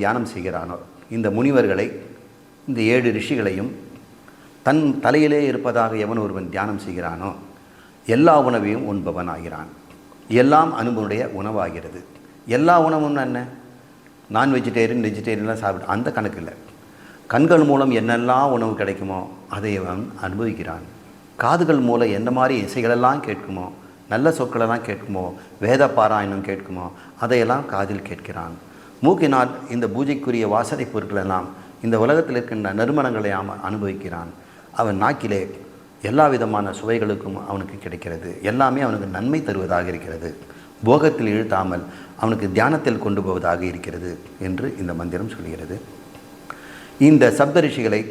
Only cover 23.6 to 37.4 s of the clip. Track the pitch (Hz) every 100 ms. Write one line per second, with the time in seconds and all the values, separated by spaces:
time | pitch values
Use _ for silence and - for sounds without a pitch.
23.6 | 90 - - - - 110 151 160 123 120
24.6 | 113 117 117 98 - 98 90 92 - -
25.6 | 101 135 139 - 107 107 98 98 98 95
26.6 | 95 90 90 - - - 117 123 113 131
27.6 | 143 98 98 98 - 85 - 92 85 85
28.6 | - - - - 147 180 160 135 120 -
29.6 | - 120 113 104 139 139 131 120 107 107
30.6 | 113 147 127 107 95 101 95 92 90 -
31.6 | - - 113 110 117 156 160 123 120 110
32.6 | 98 101 120 147 131 110 104 95 98 98
33.6 | 92 107 101 95 95 85 85 - - -
34.6 | - - 113 98 107 143 113 98 95 -
35.6 | - - - - 104 135 151 127 113 104
36.6 | 101 92 107 117 107 101 98 98